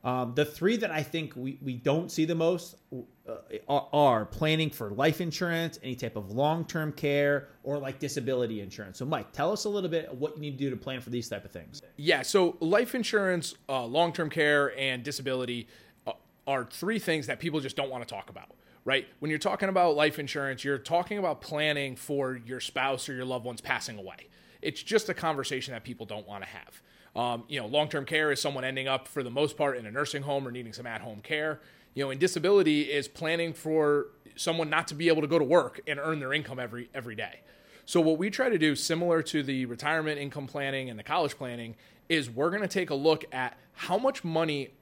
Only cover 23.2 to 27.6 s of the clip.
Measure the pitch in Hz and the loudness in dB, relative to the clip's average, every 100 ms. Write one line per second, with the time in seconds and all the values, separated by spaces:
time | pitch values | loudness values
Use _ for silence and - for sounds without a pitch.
23.2 | 127 127 120 117 - 123 - 107 95 80 | -4 -4 -6 -10 -2 -2 -2 -10 -14 -16
24.2 | - _ - - - - - 214 190 170 | -20 _ -20 -8 -6 -6 0 0 0 -4
25.2 | 165 147 131 135 131 117 127 120 110 107 | -2 -2 -4 -6 -6 -10 -12 -12 -10 -12
26.2 | 95 101 95 92 - - _ _ - - | -10 -12 -12 -14 -18 -20 _ _ -10 -2
27.2 | 123 117 117 143 | -2 -2 -4 -6